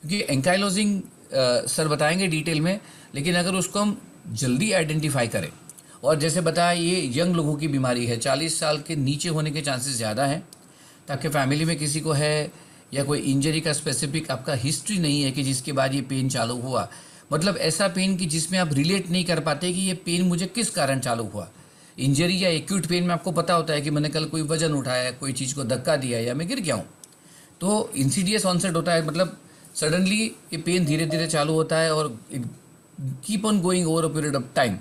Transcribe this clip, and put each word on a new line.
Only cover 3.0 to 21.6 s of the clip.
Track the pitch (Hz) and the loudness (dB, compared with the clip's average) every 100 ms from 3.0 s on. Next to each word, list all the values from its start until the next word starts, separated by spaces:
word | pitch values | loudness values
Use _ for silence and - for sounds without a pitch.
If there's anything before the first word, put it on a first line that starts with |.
| - | -12
लेकिन | 139 151 | -4 0
अगर | 175 175 | 2 2
उसको | 185 170 202 | 0 -2 0
हम | 208 - - - - | 0 -2 -10 -20 -10
जल्दी | 113 131 127 214 | -4 0 2 2
identify | 190 156 151 147 131 117 | 2 2 0 0 0 0
करें, | 107 80 - - - - - | -2 -6 -12 -20 -20 -20 -2
और | 139 156 | 2 2
जैसे | 160 160 | 2 2
बताया | 165 160 175 | 0 2 2
ये | 175 170 180 139 123 | 2 2 0 0 0
यंग | 180 | 2
लोगों | 170 151 147 | 2 0 0
की | 156 | 0
बीमारी | 139 127 123 117 | 0 2 0 0
है, | 120 | -2
चालीस | 139 135 160 - | 0 0 0 -2
साल | 156 151 | 0 -2
के | 147 156 | -2 -2
नीचे | 135 147 170 | 0 0 0
होने | 156 151 | 0 0
के | 151 | -2
chances | 143 127 135 | -2 -2 -4
ज़्यादा | 123 110 107 139 | -2 -2 0 0
हैं, | 160 - - - - - - - | 0 -6 -20 -20 -20 -20 -20 -10
ताकि | 139 160 | -4 -2
family | 139 131 147 | 0 2 2
में | 160 156 | 0 0
किसी | 151 151 | -2 -2
को | 151 | 0
है | 143 151 151 147 - - - - | 2 2 0 -2 -10 -20 -20 -6
या | 135 | -4
कोई | 139 147 | 0 0
injury | - 135 147 156 | 2 2 2 0
का | 160 | 0
specific | 143 151 135 147 156 156 | -2 -2 -2 -2 -4 -4
आपका | 123 - | -6 -4
history | 135 135 - - 202 | -2 -2 -2 -2 0
नहीं | 156 147 | 2 2
है | 135 | 0
कि | 135 | 0
जिसके | 135 131 - | -2 -2 -2
बाद | 135 135 | 0 0
ये | 139 | 0
pain | 135 135 131 | -2 -2 -2
चालू | 131 117 | -2 -2
हुआ, | 123 127 120 92 - - - - | -4 -2 -4 -4 -12 -20 -20 -4
मतलब | 160 190 180 | 0 0 0
ऐसा | 165 - 196 | -2 2 0
pain | 180 190 185 | 2 0 0
कि | 175 | 0
जिसमें | 160 156 185 | -2 0 0
आप | 170 | 2
relate | 139 156 196 185 | 2 2 0 0
नहीं | 180 | -2
कर | 175 160 | 0 0
पाते | 151 143 180 | 0 -2 -2
कि | 180 | -2
ये | 190 | -2
पेन | 185 - 170 | -4 -2 2
मुझे | 180 175 185 | 2 2 -2
किस | 233 226 | -2 -4
कारण | 180 135 135 | 0 0 0
चालू | 123 117 | -2 -4
हुआ। | 107 104 85 - | -4 -8 -12 -18